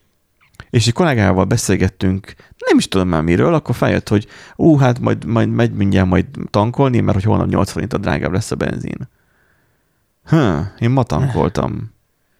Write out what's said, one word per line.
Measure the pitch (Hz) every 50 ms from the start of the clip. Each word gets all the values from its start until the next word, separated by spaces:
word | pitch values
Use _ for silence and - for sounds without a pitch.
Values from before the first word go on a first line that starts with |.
| _ _ _ _ _ _ _ _ _ _ _ - - -
és | - 120 107
egy | 120
kollégával | - - 180 160 131 113 101 95 92 92 95
beszélgettünk, | 95 117 117 - - 95 87 90 95 - - 95 92 92 98 - - - _ - _ _ - 480 508
nem | 370 254
is | - -
tudom | - 95 92 90
már | 85 78
miről, | 78 85 85 101 127 160 170
akkor | 151 - - -
feljött, | - - 113 95 92 - -
hogy | 113 104 - - - - - - -
ú, | - - 165 156
hát | 135 135 123 120 123
majd, | 120 110 110 107 -
majd | - 117 113 113 107
megy | 113 117 117 117
mindjárt | 110 104 98 98 95 95 92 90
majd | 90 90 87 - - - - -
tankolni, | - 104 104 120 123 - 139 131 123 110
mert | 101 101 98
hogy | 98 95
holnap | 110 101 90 90 92
nyolc | 95 92 95 -
forinttal | - - - 104 - -
drágább | 98 - - - - 78
lesz | 87 101 110 -
a | -
benzin. | - - - - - - - - - 127 - _ _ _ _ _ _ _ _ _ _ _ _ _ _ _ _ _ _ _ _ _ _ _
Hö, | - 151 165 135 101 80 71 92 98 - -
én | 110 117
ma | 131 135
tankoltam. | 120 - - - 135 135 113 80 - - - - - - - - - 113 _ _ _ _ _ _ _ _ _